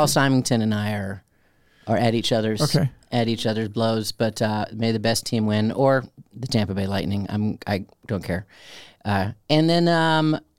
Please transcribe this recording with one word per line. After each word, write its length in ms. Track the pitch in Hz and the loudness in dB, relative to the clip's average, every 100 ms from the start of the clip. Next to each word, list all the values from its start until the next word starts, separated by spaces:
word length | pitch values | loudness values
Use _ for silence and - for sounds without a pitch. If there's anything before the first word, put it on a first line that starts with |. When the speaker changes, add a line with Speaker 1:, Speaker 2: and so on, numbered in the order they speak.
Speaker 1:
hockey. 100 | 151 | 2
Speaker 2:
Symington 480 | 151 139 131 123 120 | 4 4 2 2 0
and 120 | 110 107 | 2 0
I 180 | 107 | -2
are, 300 | 104 98 98 _ _ _ _ _ _ - | -4 -6 -10 _ _ _ _ _ _ -2
are 100 | 110 | 0
at 180 | 117 117 | 2 0
each 180 | 104 | 0
other's, 280 | 120 110 107 | 0 0 0
Speaker 1:
Okay. 300 | 151 143 135 - _ | 0 2 0 -4 _
Speaker 2:
at 160 | 120 117 | -2 0
each 200 | 113 117 | 0 -2
other's 220 | 110 110 | -2 -4
blows, 420 | 110 113 113 107 | 0 0 0 -4
but, 300 | - 113 107 | -2 -2 0
uh, 240 | 107 107 98 107 | -2 -2 -4 -4
may 180 | 113 | -2
the 80 | 110 | 0
best 240 | 110 113 - | 0 -2 -2
team 220 | 117 107 | -2 2
win, 260 | 107 107 | 2 0
or 320 | - 135 135 127 - - - | 2 2 2 -2 -16 -20 -12
the 80 | 123 | -2
Tampa 280 | 113 87 98 | 0 0 -2
Bay 120 | 98 | -2
Lightning. 380 | 98 - 101 98 | -2 -2 -4 -4
I'm, 280 | 107 107 - - | -2 -2 -4 -4
I 200 | 101 104 _ - | -4 -6 _ -6
don't 160 | 101 | -6
care. 220 | 87 90 95 - - - - _ 104 | -4 -6 -6 -18 -20 -20 -20 _ -4
Uh, 260 | 104 104 107 _ | -2 -2 -6 _
and 220 | 151 160 | 2 4
then, 180 | 170 170 | 4 4
um, 500 | 165 160 156 156 156 - | 4 2 2 2 0 -4